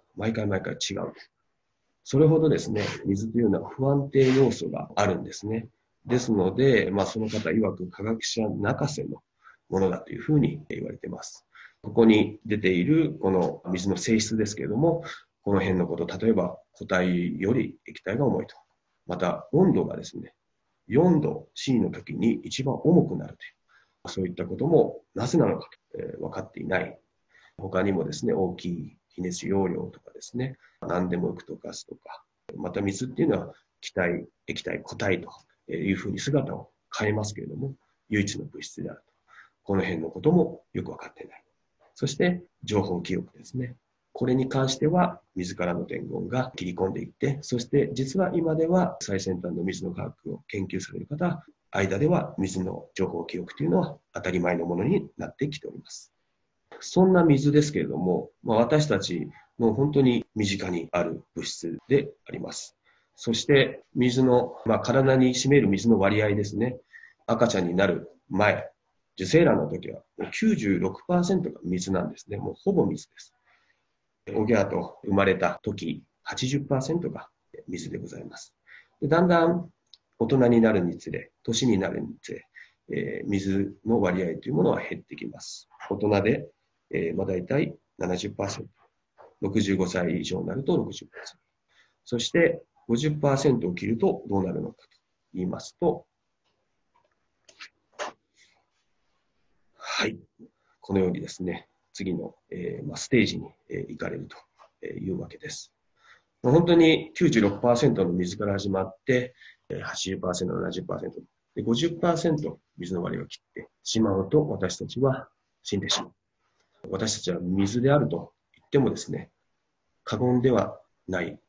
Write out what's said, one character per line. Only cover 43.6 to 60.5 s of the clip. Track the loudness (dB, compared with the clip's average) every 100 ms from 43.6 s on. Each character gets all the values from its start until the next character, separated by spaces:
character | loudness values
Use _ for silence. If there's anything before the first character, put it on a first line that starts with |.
| -8 -10 _ _ _ -4
こ | 0
れ |
に | 2 2
関 | 0 0
し | 2
て | 2
は、 | 4 2 -2 _ -8
水 | -6 -4
か | -2
ら | -2
の | -4
伝 | -8 -6
言 | -8 -4
が | -2 -4 -6
切 | -8
り |
込 | -2 -2
ん |
で | -4
い | -10
っ |
て、 | -4 -2 -2
そ | -4 -4
し | 0
て | 0 2
実 | -2 -2 0
は | 0
今 | 0 0 0
で | 2
は | 2 2 -4
最 | -4 -4
先 | -2 -4
端 | -4
の | -4
水 | -4 -4 -8
の |
科 | -8 -10
学 | -10 -12
を | -12 -10
研 | -8 -6
究 | -6
さ | -8
れ | -10
る | -10
方、 | -4 -2 -4 -10 _ _
間 | -2 0 2
で | 2
は | 2 0 -4
水 | -4 -2
の | -4 -6 -12 -4
情 | -4
報 | -2 -6
記 | -8
憶 | -10 -4
と |
い | 2
う |
の | 2
は | 0 -6 _ -6
当 |
た | -2
り | 0
前 | 2 0
の | 0
も | 0
の | 2
に | 0 -2 -10
な | -12
っ | -6
て | -6
き | -6
て | -12
お |
り | -14
ま | -18
す。 | -20 -20 _ _ _ _ _ _ -18
そ | -2 4 8
ん |
な | 8
水 | 6 6 6
で | 4
す | 4
け | 0
れ | -4
ど | -2
も、 | 0 0 -2 _
ま | 0 2
あ、 |
私 | 4 4 2
た | 0
ち | -2 -6 -6 -12 _ 0
の | 0 2
本 | 2
当 | 4
に | 4 2 -2
身 | -2
近 | -2